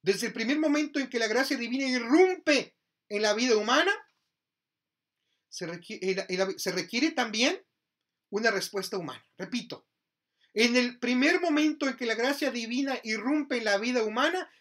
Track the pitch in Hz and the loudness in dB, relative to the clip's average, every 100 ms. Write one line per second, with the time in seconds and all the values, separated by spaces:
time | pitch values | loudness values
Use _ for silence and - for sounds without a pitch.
0 | 151 180 226 240 226 302 311 294 294 285 | 0 -2 -4 -4 -2 0 2 0 0 -4
1 | 254 240 220 233 269 262 233 262 269 254 | -4 -2 0 0 0 -2 -4 -4 -2 -2
2 | 233 311 370 370 - 277 - _ _ _ | 2 6 6 4 2 2 0 _ _ _
3 | _ 208 214 208 254 220 214 277 359 427 | _ 0 2 2 2 2 4 2 2 -2
4 | - _ _ _ _ _ _ _ _ _ | -8 _ _ _ _ _ _ _ _ _
5 | _ _ _ _ _ - 170 170 - 214 | _ _ _ _ _ -10 -10 -10 -12 -6
6 | 185 185 190 180 190 - 190 180 170 240 | -4 -4 -4 -2 -2 -2 -4 -4 -4 0
7 | 311 320 233 214 262 370 _ _ _ _ | 0 0 -2 0 0 0 _ _ _ _
8 | _ _ _ 202 226 196 185 202 185 196 | _ _ _ 0 0 0 -4 -8 -6 -8
9 | 156 127 _ - 185 247 - 127 _ _ | -8 -14 _ -14 -8 -8 -8 -16 _ _
10 | _ _ _ _ _ 208 240 247 247 240 | _ _ _ _ _ 2 4 4 2 -2
11 | 233 247 285 359 349 302 302 302 269 254 | 0 2 4 4 2 2 2 0 -4 -2
12 | 240 220 247 285 285 240 226 247 277 247 | -4 0 -2 0 -2 -2 -4 -4 -2 -4
13 | 226 220 226 302 285 247 220 202 233 247 | -4 -4 0 -2 -2 -2 2 0 2 0
14 | 214 220 302 370 320 _ | 0 0 0 0 -6 _